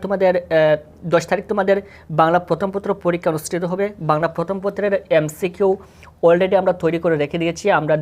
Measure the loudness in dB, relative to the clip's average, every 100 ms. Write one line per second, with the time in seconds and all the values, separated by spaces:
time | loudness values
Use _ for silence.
0 | -2 0 2 2 0 2 2 2 -4 -14
1 | 0 0 0 -4 -2 -2 0 0 -2 -18
2 | -6 2 4 4 0 -4 -4 -4 -4 -4
3 | -2 -2 -2 -4 -4 -6 -4 -4 -4 -4
4 | -2 0 0 -4 -6 -4 -6 -2 -2 -2
5 | 0 0 0 -4 -6 0 0 0 -6 -20
6 | -20 0 2 4 2 2 2 0 -2 -2
7 | -2 -2 -2 -2 -4 -2 0 0 2 -2